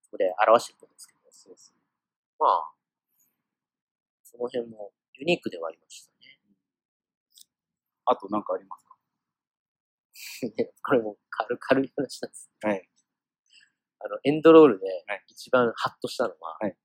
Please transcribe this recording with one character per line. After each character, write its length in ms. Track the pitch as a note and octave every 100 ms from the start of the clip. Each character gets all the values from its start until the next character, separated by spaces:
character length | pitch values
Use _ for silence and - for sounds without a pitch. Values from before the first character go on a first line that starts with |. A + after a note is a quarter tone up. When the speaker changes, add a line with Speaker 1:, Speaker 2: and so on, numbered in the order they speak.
Speaker 1:
そ 100 | _
こ 60 | -
で 160 | F#2+ F2+ A2
表 160 | A#2
し 40 | -
て 60 |
る 60 | _
と 60 |
思 60 | -
う 20 |
ん 20 |
で 40 | _
す 80 | -
け 60 |
ど。 60 | _ _
Speaker 2:
そ 220 | _ -
う 20 |
で 40 | -
す 140 | -
ね。 60 | _ _ _ _ _ _ _
Speaker 1:
ま 80 | C#3+
あ、 260 | F2+ D2+ _ _ _ _ _ _ _ _ _ _ _ _ _ _ _
そ 140 | - A#2
の 100 | A#2+
辺 200 | B2+ A#2
も 240 | G#2+ G2+ _ _
ユ 120 | -
ニ 120 | D3+ F3
ー 40 |
ク 80 | G#2
で 100 | F2
は 100 | E2
あ 20 |
り 60 | -
ま 80 | _
し 160 | -
た 60 | -
ね。 280 | _ - _ _ _ _ _ _ _ _ _ _ - - _ _ _ _ _
Speaker 2:
あ 100 | -
と 140 | B2 G2
な 100 | G#2
ん 40 |
か 100 | -
あ 40 | F#2
り 60 |
ま 120 | - -
す 80 |
か？ 100 | _ _ _ _ _ _ _ _ _ _ _ _ _ - - -
Speaker 1:
<laughs> 320 | A#2+ - A2+ _
こ 100 | -
れ 60 | C3
も 160 | G#2+ G#2 _
軽、 280 | - - B2
軽 280 | - C3
い 60 | C3+
話 260 | - C3 -
な 60 | -
ん 40 |
で 40 |
す。 140 | - - _
Speaker 2:
は 120 | G#2+
い。 160 | F#2+ - _ _ _ _ _ _ _ _ _ _ _
Speaker 1:
あ 80 | G#2+
の、 120 | G#2
エ 80 | C3+
ン 100 | D#3
ド 120 | D#3
ロ 120 | D#3+
ー 20 | D3+
ル 120 | F#2+
で 60 | F#2+ F#2 -
Speaker 2:
は 80 |
い。 80 | G2 _
Speaker 1:
一 220 | - -
番 220 | B2+ A#2
ハ 140 | - C3+
ッ 120 | -
と 60 | -
し 100 | -
た 100 | A2+
の 80 | F2
は、 180 | E2 D#2+
Speaker 2:
は 80 | G#2
い。 100 | -